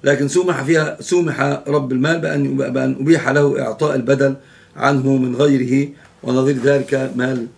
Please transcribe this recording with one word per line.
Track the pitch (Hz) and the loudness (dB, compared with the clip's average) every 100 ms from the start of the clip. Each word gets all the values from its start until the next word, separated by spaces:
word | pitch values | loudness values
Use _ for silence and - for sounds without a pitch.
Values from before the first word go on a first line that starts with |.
لكن | 143 139 139 | 2 0 2
سمح | 175 180 139 | 0 0 -2
فيها، | 131 160 151 - | 0 0 0 -6
سمح | - 180 165 135 139 143 - | -2 0 0 -2 -2 -2 -2
رب | 147 131 | -2 0
المال | 127 147 165 | -2 0 0
بأن، | 156 147 139 135 | -2 -2 -2 -2
بأن | 127 127 131 131 | -2 -2 -2 -2
أبيح | 139 165 151 | 2 2 2
له | 143 143 139 | 2 2 0
إعطاء | 123 110 151 | -4 -2 -2
البدل | 135 120 135 139 135 - - - - | 0 0 2 2 -2 -12 -20 -20 -2
عنه | 139 139 135 135 | 0 2 2 2
من | 127 123 | 0 2
غيره، | 147 139 127 135 143 - - _ | 2 2 2 0 0 -8 -20 _
ونظير | 120 127 131 135 | -2 0 0 2
ذلك | 131 139 127 135 131 123 | 2 2 0 -4 -4 -4
مال | 127 127 117 | -2 -4 -8